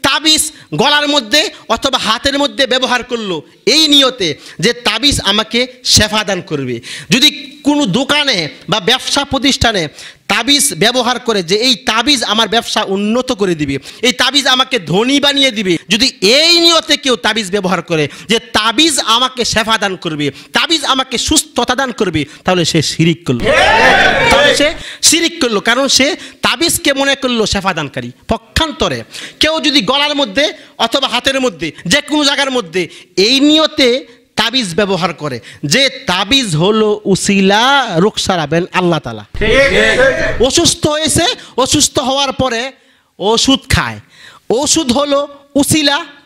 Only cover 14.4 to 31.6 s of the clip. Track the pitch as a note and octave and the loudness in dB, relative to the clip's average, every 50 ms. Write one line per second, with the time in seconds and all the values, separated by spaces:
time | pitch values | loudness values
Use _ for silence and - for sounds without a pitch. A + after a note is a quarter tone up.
14.4 | A#3+ C#4 B3+ B3+ C4 C4 C4+ A#3 E3+ C#3+ E3 G3 A#3 B3+ C#4 C#4+ C#4 C#4+ C#4 C#4 | 0 0 2 0 0 0 -2 -4 -2 0 0 0 2 2 2 2 2 2 2 2
15.4 | C#4 C4 A3 G#3+ G#3 F#3 E3+ D3+ - - G3 G#3+ C4 B3+ - - F#3 G3 B3 C#4+ | 0 0 0 0 0 0 0 -2 0 -2 0 0 0 -2 -2 0 2 2 4 4
16.4 | D#4+ E4+ F4 E4+ E4+ E4+ E4 D#4+ D#4 - D4 C#4+ C#4+ C4+ A#3+ - - G#3 A3 A3+ | 4 4 4 4 4 4 2 2 2 0 -4 -2 0 -2 -2 0 0 -2 -2 -2
17.4 | G#3+ F3+ G3 G#3 F#3+ F3 F#3 F3 E3+ - E3+ D#3 D3 - - - - - A3+ A3+ | -4 -2 -4 -2 0 0 -2 -2 -2 -2 -2 -2 -2 -2 -4 -14 -4 -2 -2 -2
18.4 | - - - A3 G#3+ A3+ A3 B3 D#4 E4 C4+ - - G#3+ A3 A#3 C4 B3+ B3+ A#3+ | -2 -2 -2 0 0 2 2 4 2 2 2 0 0 0 0 2 0 -2 -2 -4
19.4 | A3 - - G#3+ A3 A3 A3 G#3+ G#3 G3+ F#3 - - F3 D#3 D3 D3 C#3 - - | -4 -2 0 -2 0 0 0 0 0 -4 -4 -6 -6 -6 -4 -2 -4 -4 -4 -8
20.4 | - - - A#3 B3 D4+ E4 D#4 C4+ - C4 C4 C4 C4 - G#3+ - - D#4 D4+ | -20 -4 -2 -2 0 0 -2 -2 0 -2 -2 -2 -2 -4 -4 -4 -2 0 0 0
21.4 | - - - - A#3+ - B3+ A#3+ C#4 B3+ - - G#3 F#3 D#3+ D#3 C#3 - - - | -2 -2 -2 -2 -2 0 0 -2 -2 -4 -2 -4 -4 -2 -2 -4 -4 -6 -10 -6
22.4 | _ - F#3 F3+ E3 - - E3 - - - - D#3+ E3+ D#3+ - - - B2+ A#2 | _ 0 0 2 0 2 0 0 0 0 0 2 2 2 2 0 -2 -2 -2 0
23.4 | - A#4 D5+ - - G#5 A5 A4+ - - - - - - - - C5 A#4 - C#5 | 2 2 4 4 4 4 4 4 4 4 4 4 2 2 2 2 2 2 4 4
24.4 | C#5+ - - - C#4+ D4+ - - - - - - - - D4 E4+ E4+ E4 E4+ E4 | 4 2 2 2 0 0 0 -6 -12 -16 -10 -2 0 2 2 2 0 -2 0 0
25.4 | C4+ A#3+ A3 G3 - A3+ A#3 B3+ C#4 B3+ - - C4 D4 - - - - - - | -2 0 0 0 0 0 0 0 0 0 2 2 2 0 0 -4 -10 -20 -12 -4
26.4 | - G3+ A#3 B3 E4+ E4 - - - D4 C#4 C4+ C#4 C#4 C4+ C4+ - B3+ A#3+ A#3 | -2 -2 0 0 -2 -2 -2 0 0 0 0 2 2 0 0 0 -2 -2 0 0
27.4 | G#3+ - - G3+ F3 G3 F3+ E3 D3+ C3+ - C3 A#2+ A#2+ - _ _ - A3+ A3 | 0 0 -2 -2 -2 -2 -2 -2 -6 -6 -8 -10 -10 -10 -14 _ _ -4 -4 -4
28.4 | - _ - - D#4+ D#4 B3 - A3 F3+ C3+ A#2 A2 - - - - - - - | -4 _ -2 -2 -2 -2 -2 -2 -2 -2 -2 -6 -10 -14 -16 -16 -16 -18 -4 0
29.4 | - D4+ D#4+ D#4+ A#3+ D4+ C4+ D4 G3+ F3 C4 C#4+ C#4+ D4 D4 C#4+ C#4 G#3+ F#3 C4+ | 0 0 0 0 0 2 0 2 0 2 0 0 0 0 0 -2 -2 -2 0 0
30.4 | D4 G#4 F4 - - - _ - A3+ A#3 - C#4+ C4+ A#3 G#3+ A#3+ A#3+ C#4 C4 C4+ | 0 0 -2 -8 -20 -20 _ -4 -2 0 0 -2 -2 0 -4 -2 -2 0 0 0
31.4 | B3+ B3 F3+ D3 | -2 -2 -2 -4